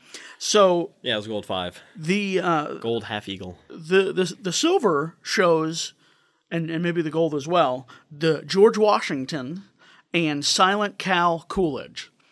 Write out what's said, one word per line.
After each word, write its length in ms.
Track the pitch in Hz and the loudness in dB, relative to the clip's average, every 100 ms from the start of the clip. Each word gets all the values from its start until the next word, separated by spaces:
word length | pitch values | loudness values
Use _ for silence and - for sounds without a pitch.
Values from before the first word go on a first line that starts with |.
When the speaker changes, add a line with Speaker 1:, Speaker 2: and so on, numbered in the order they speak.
| _ - - - | _ -20 -20 -10
Speaker 1:
So 540 | - 214 190 175 165 _ | 0 6 6 4 0 _
Speaker 2:
Yeah, 120 | 120 | -4
it 20 | 110 | -4
was 100 | 107 | -4
gold 200 | 107 - | -6 -4
five. 340 | 95 90 - - 202 | -4 -4 -8 -18 -10
Speaker 1:
the, 420 | 156 202 202 185 | -2 0 0 -2
uh, 360 | 180 160 151 | 0 0 -2
Speaker 2:
Gold 300 | - 117 117 | -6 -4 -4
half 240 | 110 104 101 | -4 -8 -8
eagle. 300 | 95 92 87 - | -12 -12 -16 -18
Speaker 1:
the, 440 | - 160 190 190 | -16 0 2 2
the, 240 | 156 180 - | 0 -2 -4
the 120 | 190 | -6
silver 640 | 165 320 381 226 147 160 - | -2 2 2 2 0 -2 -8
shows, 720 | - - 180 160 160 165 - - _ _ _ _ - | -6 2 4 2 0 -6 -10 -12 _ _ _ _ -8
and, 180 | 170 165 | -6 -4
and 140 | 160 | -4
maybe 180 | 170 170 | -2 -2
the 80 | 156 | -2
gold 260 | 160 165 | 0 0
as 140 | 147 143 | -2 0
well, 400 | 180 143 127 135 - - | 2 2 0 -8 -20 -20
the 320 | 147 160 151 | -4 0 0
George 320 | 147 185 220 214 | 0 6 6 6
Washington 880 | 214 214 - 143 131 151 127 180 - _ _ _ _ | 2 2 0 -6 -6 -8 -8 -10 -14 _ _ _ _
and 320 | 170 160 147 | -2 -2 -2
Silent 540 | 143 - 185 202 208 196 | -2 2 2 2 -2 -4
Cal 480 | 190 180 175 165 - | -2 2 2 0 -4
Coolidge. 640 | - 170 120 - - - _ _ | -2 -2 -2 -10 -16 -18 _ _